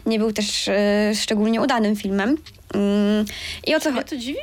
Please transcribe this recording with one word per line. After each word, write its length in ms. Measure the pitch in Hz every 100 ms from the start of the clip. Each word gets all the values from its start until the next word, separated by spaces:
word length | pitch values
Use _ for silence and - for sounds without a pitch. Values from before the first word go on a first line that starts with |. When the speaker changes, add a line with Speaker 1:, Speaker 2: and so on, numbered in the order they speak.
| -
Speaker 1:
nie 120 | 220
był 140 | 220
też, 360 | 214 208 - -
e, 440 | 202 208 202 208
szczególnie 460 | 214 - 214 214 226
udanym 360 | 285 220 208 214
filmem. 400 | 202 196 202 311 - - -
Mm, 500 | - 202 202 202 214 214 - - - -
i 80 |
o 60 | 311
co 100 | 311
Speaker 2:
Mnie 80 | 254
Speaker 1:
cho- 40 | -
Speaker 2:
to 60 | 285
dziwi? 220 | 240 311